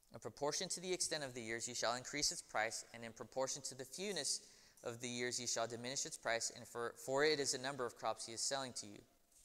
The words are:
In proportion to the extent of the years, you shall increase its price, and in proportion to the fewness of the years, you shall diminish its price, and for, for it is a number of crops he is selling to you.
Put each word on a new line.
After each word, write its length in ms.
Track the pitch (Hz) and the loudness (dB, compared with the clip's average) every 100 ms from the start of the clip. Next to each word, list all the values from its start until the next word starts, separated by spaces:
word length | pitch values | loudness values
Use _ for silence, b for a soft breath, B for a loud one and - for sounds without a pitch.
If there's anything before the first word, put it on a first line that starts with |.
| - | -18
In 40 | - | -12
proportion 500 | 120 - 143 147 185 | -10 -2 0 0 -2
to 100 | 175 | -2
the 120 | 185 | 0
extent 320 | 180 - 156 | 0 0 0
of 100 | 135 | -4
the 80 | 123 | -4
years, 260 | 113 117 117 | -4 -2 -2
you 60 | |
shall 200 | 120 113 | 2 4
increase 380 | 123 123 143 147 | 2 0 0 0
its 80 | 175 | 0
price, 460 | - 113 110 - - | -2 2 2 0 -6
and 100 | 117 | -8
in 80 | 117 | -8
proportion 480 | - 117 131 131 147 - | -8 -6 0 0 -2 -6
to 60 | |
the 100 | 131 | -8
fewness 560 | 127 - 202 175 131 - - B B B | -8 -4 -2 0 0 -2 -4 B B B
of 180 | - 117 | -6 -4
the 80 | 123 | -2
years, 300 | 120 123 120 | 0 0 0
you 80 | 120 | 0
shall 200 | 117 117 | 2 0
diminish 400 | 117 120 139 160 | -2 -4 -2 -2
its 100 | - | -2
price, 340 | 117 117 - - | 2 2 2 -4
and 100 | 117 | -8
for, 280 | 120 117 - | -4 -4 -4
for 180 | - 135 | 2 6
it 160 | 156 151 | 8 6
is 140 | 135 | 4
a 80 | 131 | 2
number 240 | 131 143 | 0 -2
of 120 | 117 - | -2 0
crops 280 | 117 110 | 0 0
he 80 | - | -4
is 80 | 113 | -2
selling 320 | - 135 131 | 0 0 -2
to 140 | - 104 | -6 -10
you. 140 | 101 - _ _ - | -12 -16 _ _ -20